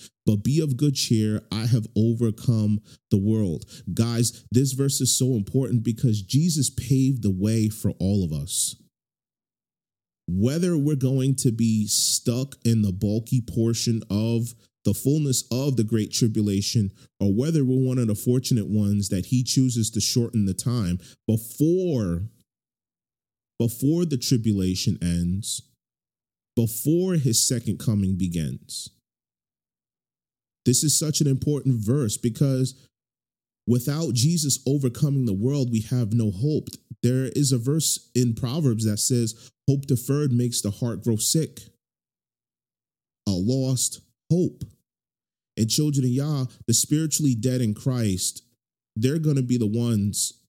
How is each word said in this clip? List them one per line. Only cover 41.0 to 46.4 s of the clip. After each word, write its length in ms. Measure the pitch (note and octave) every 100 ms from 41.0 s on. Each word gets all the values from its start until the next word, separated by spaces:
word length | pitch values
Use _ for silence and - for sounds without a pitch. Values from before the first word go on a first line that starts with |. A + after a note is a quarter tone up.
grow 120 | A#2+ A2
sick." 520 | - D#3+ D3 - - _ _ _ _ _ _ _ _ _ _ _ _ _ _ _ G#2
A 60 |
lost 680 | F2+ G#2 C3+ C3 B2+ - - _ _ -
hope. 340 | E3+ F3 - - - _ _ _ _ _ _ _ -
And 120 | A2
children 360 | - D3+ C#3
of 60 | B2+
Yah, 360 | B2 D3 C#3+